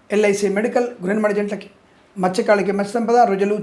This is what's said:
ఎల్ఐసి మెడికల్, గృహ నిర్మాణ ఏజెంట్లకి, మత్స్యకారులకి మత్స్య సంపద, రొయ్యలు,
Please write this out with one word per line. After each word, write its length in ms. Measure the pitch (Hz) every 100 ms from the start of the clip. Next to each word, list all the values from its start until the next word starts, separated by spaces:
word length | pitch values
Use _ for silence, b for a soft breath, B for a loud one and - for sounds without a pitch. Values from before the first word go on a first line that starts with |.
| _
ఎల్ఐసి 380 | 202 208 196 202
మెడికల్, 340 | 196 233 247
గృహ 240 | 240 - 180
నిర్మాణ 240 | 220 214
ఏజెంట్లకి, 360 | 202 208 202 - _ _ b b 202
మత్స్యకారులకి 540 | 185 185 220 202 190
మత్స్య 280 | 202 196 233
సంపద, 160 | 220 240
రొయ్యలు, 400 | 220 196 202 208